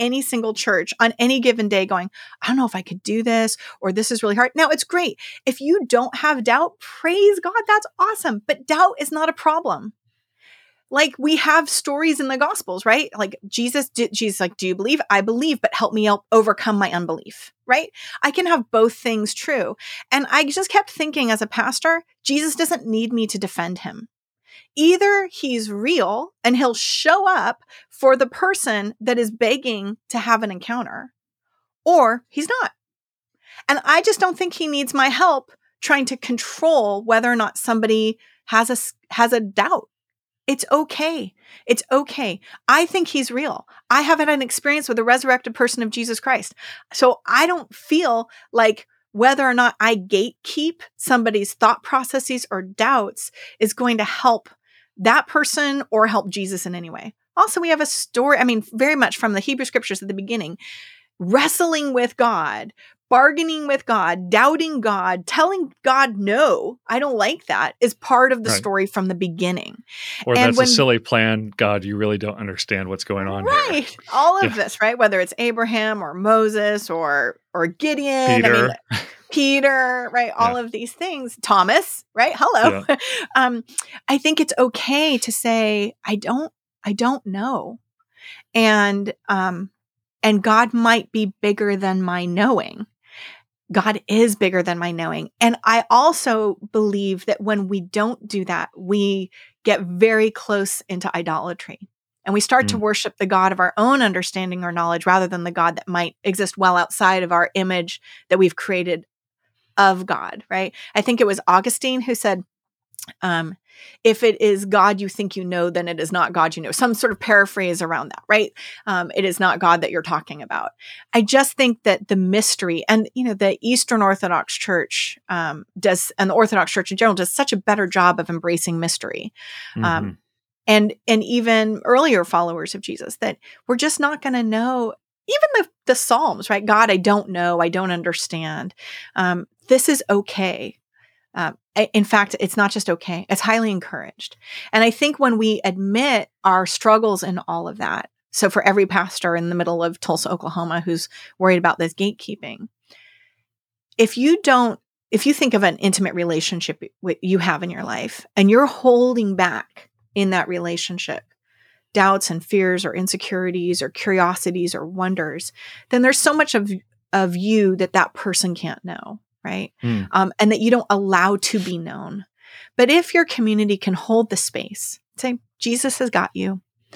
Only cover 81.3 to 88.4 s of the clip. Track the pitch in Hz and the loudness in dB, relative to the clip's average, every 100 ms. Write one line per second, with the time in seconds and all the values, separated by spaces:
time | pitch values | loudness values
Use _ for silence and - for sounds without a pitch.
81.3 | - - 202 185 285 381 - - - 254 | -8 2 4 6 4 2 -10 -10 0 0
82.3 | - - 427 226 98 - 269 508 508 359 | 2 2 4 2 2 -2 -2 -2 -8 -2
83.3 | 262 254 233 226 - - - - 269 311 | 0 0 -2 -10 -12 -12 -12 -4 0 0
84.3 | 311 311 - 254 - - 277 311 262 - | 0 0 2 0 0 -2 0 2 0 -2
85.3 | - 240 226 220 214 202 - - 214 - | -4 -2 0 0 0 -4 -8 -6 -4 -2
86.3 | 254 311 _ _ _ - 202 240 269 208 | -4 -6 _ _ _ -6 -2 0 -2 -6
87.3 | 196 233 247 - 233 _ _ _ _ - | -6 -4 -6 -8 -14 _ _ _ _ -20
88.3 | - | -20